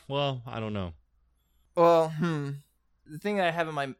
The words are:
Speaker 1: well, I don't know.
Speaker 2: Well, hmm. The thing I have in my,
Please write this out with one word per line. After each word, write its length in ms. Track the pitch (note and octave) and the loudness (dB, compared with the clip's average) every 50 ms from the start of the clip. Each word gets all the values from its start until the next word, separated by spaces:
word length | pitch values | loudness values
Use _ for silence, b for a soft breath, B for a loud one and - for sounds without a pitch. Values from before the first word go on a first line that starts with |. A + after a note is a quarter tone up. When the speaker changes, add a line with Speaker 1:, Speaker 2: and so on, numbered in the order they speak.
| - - | -4 -4
Speaker 1:
well, 320 | C3+ C#3+ C#3+ C#3 C3+ B2+ A#2 | -4 -2 -2 -2 -2 -6 -8
I 140 | B2+ A#2+ A2+ | -10 -8 -8
don't 140 | A2 G#2+ G#2+ | -6 -4 -4
know. 200 | G2+ F#2 F2 E2 - _ _ _ _ _ _ _ _ _ _ _ _ _ _ _ | -4 -6 -6 -8 -12 _ _ _ _ _ _ _ _ _ _ _ _ _ _ _
Speaker 2:
Well, 340 | F3 E3+ E3+ E3+ E3 D#3+ D#3+ | 4 6 8 8 6 4 2
hmm. 400 | D#3+ D3+ F3 E3+ D#3+ D3 C#3+ C#3 C#3 C#3 - _ _ _ _ _ _ _ _ | 0 -2 -2 -2 -2 -2 -4 -6 -8 -10 -12 _ _ _ _ _ _ _ _
The 140 | D3+ D3+ D3+ | -20 -18 -8
thing 200 | - G3+ G#3 G3 | -6 -2 0 2
I 120 | F3+ E3+ | 0 0
have 180 | D#3+ F3 E3 D#3+ | 2 0 -2 -2
in 60 | D#3 | -2
my, 180 | C#3+ C#3 C3+ B2+ - | -4 -4 -4 -6 -12